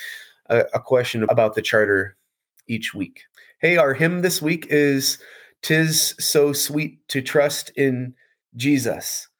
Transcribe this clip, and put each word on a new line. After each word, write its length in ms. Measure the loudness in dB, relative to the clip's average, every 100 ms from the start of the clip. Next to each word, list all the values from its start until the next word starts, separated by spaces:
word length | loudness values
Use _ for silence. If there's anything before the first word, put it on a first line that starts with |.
| -16 -18 -20 _ -2
a, 180 | 0 0
a 60 | -2
question 440 | 0 0 0 -2 0
about 260 | 2 2 0
the 60 |
charter 540 | 0 2 2 2 -2 -8 _ _ _ _ -8
each 260 | -8 -6
week. 300 | -8 -10 -12 _ _ -20 _
Hey, 180 | 2 4
our 160 | 2
hymn 280 | 2 0 2
this 200 | 0 0
week 260 | -2 -2 0
is 480 | 2 2 2 0 -4 -10 -20 -20 _
"'Tis 540 | 0 2 2 0 -2 -2
So 320 | -2 2 2
Sweet 540 | 2 -2 -4 -4 -8 -8
to 140 | -6
Trust 500 | -2 2 2 -2 -8
in 420 | -2 0 0 -6 -12 _ _ _ -4
Jesus." 720 | 0 0 0 -4 -6 -10 -12 _